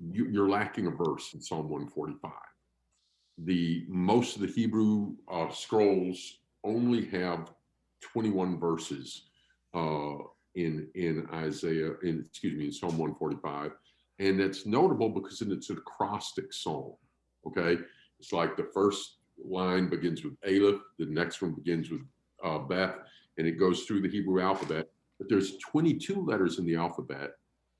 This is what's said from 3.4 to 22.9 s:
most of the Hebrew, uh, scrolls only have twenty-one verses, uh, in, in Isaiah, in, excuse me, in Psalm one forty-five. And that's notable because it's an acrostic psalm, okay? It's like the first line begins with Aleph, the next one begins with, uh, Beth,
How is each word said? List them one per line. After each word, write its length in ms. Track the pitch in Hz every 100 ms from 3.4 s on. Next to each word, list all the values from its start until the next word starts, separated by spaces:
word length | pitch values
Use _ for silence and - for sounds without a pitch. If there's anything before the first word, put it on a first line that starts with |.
| 82 90 85 82 -
most 480 | 90 90 117 127 104
of 60 |
the 60 | 98
Hebrew, 680 | - 110 110 107 107 101 - -
uh, 160 | 90 80
scrolls 880 | - - 110 104 95 92 90 - - _ _
only 420 | 101 117 120 117 -
have 460 | 92 90 85 82 - _ _ _ _
twenty-one 580 | - 120 110 95 92 82
verses, 720 | 85 82 - 69 65 - - _ _ _ _
uh, 420 | 87 80 76 73 71 - - _ 90
in, 320 | 82 78 78 92
in 320 | 85 80 -
Isaiah, 600 | 82 78 73 87 82 80 80
in, 220 | 90 82 80
excuse 300 | - 98 73
me, 80 | 73
in 60 |
Psalm 260 | - 90 80
one 160 | 78
forty-five. 560 | 76 78 71 76 71 73 - _ _ _ -
And 220 | 98 95
that's 260 | 95 - 104
notable 420 | 120 180 120 113
because 320 | 95 - -
it's 300 | 104 87 -
an 80 | 87
acrostic 720 | - - 101 101 - - -
psalm, 420 | - - 73 69 - _ _ _ _ -
okay? 320 | 98 85 87 - - _ _
It's 140 | -
like 240 | 87 82 -
the 120 | -
first 440 | 98 101 - - - _ -
line 460 | - 92 92 92 90
begins 360 | - 85 78
with 100 | 80 -
Aleph, 360 | 98 98 101 101 - -
the 80 | 78
next 340 | 78 85 -
one 120 | 90
begins 380 | 76 87 82 80
with, 100 | 76 - _ _ _
uh, 140 | 87 76
Beth, 380 | 69 90 92